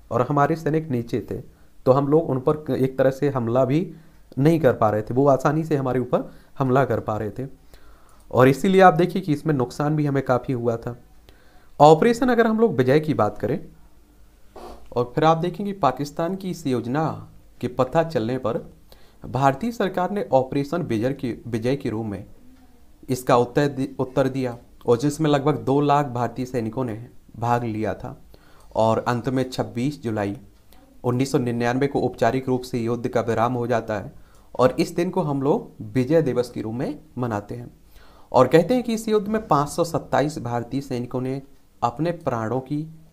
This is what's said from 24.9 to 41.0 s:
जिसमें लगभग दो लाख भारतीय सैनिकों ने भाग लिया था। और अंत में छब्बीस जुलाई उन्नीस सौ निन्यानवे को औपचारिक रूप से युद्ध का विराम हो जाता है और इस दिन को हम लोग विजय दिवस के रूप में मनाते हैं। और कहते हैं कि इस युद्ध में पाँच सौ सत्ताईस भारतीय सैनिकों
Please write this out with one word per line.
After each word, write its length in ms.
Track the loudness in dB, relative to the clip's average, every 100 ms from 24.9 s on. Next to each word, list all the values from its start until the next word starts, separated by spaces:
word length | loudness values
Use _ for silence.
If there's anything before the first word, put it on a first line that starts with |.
| 2
जिसमें 320 | 2 0 0
लगभग 280 | 2 2 0
दो 220 | 2 0
लाख 260 | 2 2 0
भारतीय 400 | -4 -4 -4 -6
सैनिकों 380 | -4 -4 -4
ने 220 | -6 -8 -12 -20 -20 -6
भाग 260 | -2 0
लिया 300 | 0 -4 -4
था। 220 | -6 -10 -16 -20 -20 -20 -20 -8 0
और 280 | 2 2 0
अंत 200 | -2 -2
में 220 | -2 -2
छब्बीस 520 | -4 -6 -4 -4 -4
जुलाई 340 | -6 -4 -4 -6 -14 -20 -20 -20 -20 -6
उन्नीस 280 | -2 0 0
सौ 60 | 0
निन्यानवे 480 | 0 0 0 0 0
को 160 | 0
औपचारिक 460 | -2 0 0 0 -2
रूप 140 | -2
से 160 | -2 -4
युद्ध 300 | -2 -4 -2
का 120 | -2
विराम 320 | 0 0 0
हो 140 | 0 -2
जाता 280 | -2 -2
है 320 | -6 -8 -14 -20 -20 -10
और 220 | 2 2 2
इस 120 | -2
दिन 200 | -2 -2
को 100 | -2
हम 220 | -2 0
लोग 280 | 0 0 -2 -14
विजय 400 | -4 -2 2 2
दिवस 280 | 2 0 -2
के 100 | -6
रूप 140 | -6
में 240 | -6 -6 -8 -12 -6
मनाते 360 | -4 -4 -6
हैं। 160 | -12 -14 -20 -20 -20 -20 -20 0
और 140 | 4 6
कहते 280 | 6 4
हैं 80 | 0
कि 120 | 0
इस 140 | -4 0
युद्ध 200 | 0 0
में 200 | -4 0
पाँच 200 | 0 2
सौ 160 | -2
सत्ताईस 540 | -2 -2 -2 0 0 -4
भारतीय 420 | -6 -6 -6 -8
सैनिकों 400 | -6 -6